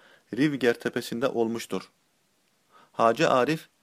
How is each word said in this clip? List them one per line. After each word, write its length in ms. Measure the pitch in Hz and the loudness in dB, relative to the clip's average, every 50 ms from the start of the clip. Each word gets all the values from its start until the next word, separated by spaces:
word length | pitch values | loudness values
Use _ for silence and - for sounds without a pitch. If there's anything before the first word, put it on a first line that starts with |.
| _ _ _ _ _ _ - | _ _ _ _ _ _ -4
Rivger 380 | 110 147 156 143 127 127 120 117 | -2 0 0 0 2 2 2 2
tepesinde 540 | - - 123 - 123 120 - 117 117 127 131 | 0 -2 -4 -4 -4 -6 -6 -6 -4 -2 -2
olmuştur. 640 | - 117 117 113 113 113 - - 98 92 - - _ _ _ _ _ _ _ _ _ _ _ _ _ _ _ _ _ - _ _ _ | 0 0 -2 -2 -2 -6 -6 -8 -8 -8 -8 -10 _ _ _ _ _ _ _ _ _ _ _ _ _ _ _ _ _ -20 _ _ _
Hacı 380 | - 113 113 117 127 160 147 | 0 2 2 2 2 2 2
Arif, 380 | 131 127 123 131 156 156 - - _ _ | 4 2 2 2 0 -4 -6 -12 _ _